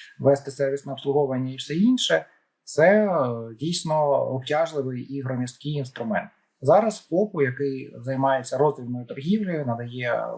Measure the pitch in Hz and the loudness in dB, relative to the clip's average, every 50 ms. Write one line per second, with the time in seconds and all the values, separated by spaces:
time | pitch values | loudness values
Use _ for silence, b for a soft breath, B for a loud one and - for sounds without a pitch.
0 | B B B B - 143 143 139 - 139 - - 139 135 139 143 - 139 131 - | B B B B 4 4 4 4 2 -6 -4 -2 -2 -2 -2 -4 -6 -8 -12 -6
1 | - 139 139 147 143 131 131 127 131 131 131 131 - - 151 170 208 247 254 247 | -4 0 2 2 2 2 0 -2 -2 -4 -6 -8 -8 -4 0 2 4 4 4 2
2 | - - 165 160 - b b b b b _ _ - - - 147 160 180 202 214 | 2 2 2 0 0 b b b b b _ _ -10 -4 2 6 6 8 8 6
3 | 214 202 180 160 131 123 117 117 113 113 113 - 151 170 175 - - 160 156 156 | 4 4 2 2 0 0 -2 -4 -8 -10 -10 -6 -4 -2 -2 -2 0 0 0 2
4 | 151 143 139 131 120 - 131 131 131 - 147 151 165 165 156 147 127 131 127 123 | 2 4 2 2 2 0 -2 -4 -2 -2 0 0 0 0 -2 -4 -4 -4 -6 -8
5 | 120 - 139 139 131 131 127 123 123 123 - - - 151 151 143 135 127 - - | -8 -8 -8 -6 -4 -4 -4 -2 -4 -4 -6 -8 -6 -6 -4 -4 -4 -6 -8 -8
6 | 117 - 208 - - - _ _ _ _ _ - 135 131 165 208 226 220 214 - | -4 -2 -2 -2 -4 -6 _ _ _ _ _ -4 2 6 6 6 6 2 -2 -4
7 | - - 160 180 214 208 180 160 139 127 127 131 143 139 135 131 135 - - 120 | -6 -2 0 0 0 0 0 0 0 0 0 -2 -4 -4 -4 -6 -10 -12 -14 -12
8 | 117 127 135 131 135 135 135 131 120 - 127 131 147 151 143 - 123 117 123 123 | -8 -6 -2 0 2 2 2 0 0 -4 0 2 2 2 2 -2 -8 -8 -8 -8
9 | 120 - - - 135 170 208 220 208 185 170 151 143 123 117 117 120 120 123 127 | -8 -10 -12 -8 -2 -2 0 0 0 -2 -4 -4 -2 -4 -4 -4 -6 -8 -8 -6
10 | 123 120 117 117 113 113 113 | -4 -2 -2 -2 -2 -6 -8